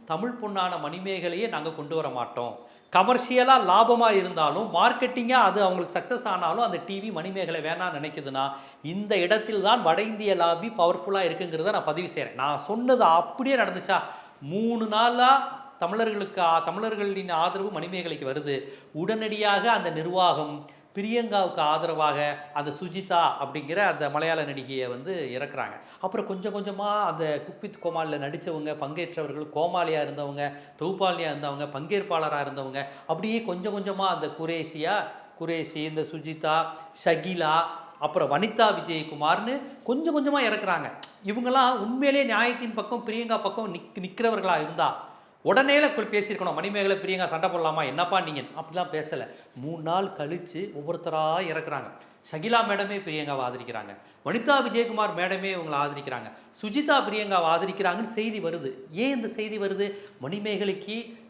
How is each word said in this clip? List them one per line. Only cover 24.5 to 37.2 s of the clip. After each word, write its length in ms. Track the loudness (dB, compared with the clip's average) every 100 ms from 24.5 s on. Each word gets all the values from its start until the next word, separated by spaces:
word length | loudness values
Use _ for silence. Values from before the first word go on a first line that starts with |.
| -6 -6 -4 -4
வந்து 480 | -6 -6 -6 -4 -6
இறக்குறாங்க. 340 | -6 -6 -8 -8 -18 -8
அப்புறம் 260 | -6 -4 -4
கொஞ்சம் 280 | -4 -6
கொஞ்சமா 500 | -6 -6 -4 -2 0
அந்த 380 | 0 0 -2 -2 -6
குக் 140 | -12
வித் 180 | -12 -8
கோமாளில 360 | -4 -2 -2 -4
நடிச்சவங்க, 580 | -4 -6 -6 -6 -6 -6
பங்கேற்றவர்கள், 640 | -6 -6 -8 -6 -6 -6 -6
கோமாளியா 460 | -2 0 0 0 0
இருந்தவங்க, 520 | -2 -4 -6 -4 -6 -6 -16 -8
தொகுப்பாளியா 500 | -4 0 2 2 -2
இருந்தவங்க, 380 | -4 -4 -4 -6
பங்கேற்பாளரா 680 | -6 -2 -2 0 0 0 0
இருந்தவங்க, 420 | -2 -4 -6 -6 -8 -8 -6
அப்படியே 360 | -4 -2 -2
கொஞ்சம் 340 | -2 -4 -4 -4
கொஞ்சமா 300 | -4 0 2
அந்த 200 | 2 -2
குரேஷியா, 680 | -4 -4 -4 -4 -4 0 0 -2 -10 -16 -8
குரேஷி, 440 | -4 -4 -4 -6
இந்த 200 | -4 -2
சுஜிதா, 640 | -4 -6 -10 -4 2 2 2 -4 -16 -2
ஷகிலா, 580 | 2 2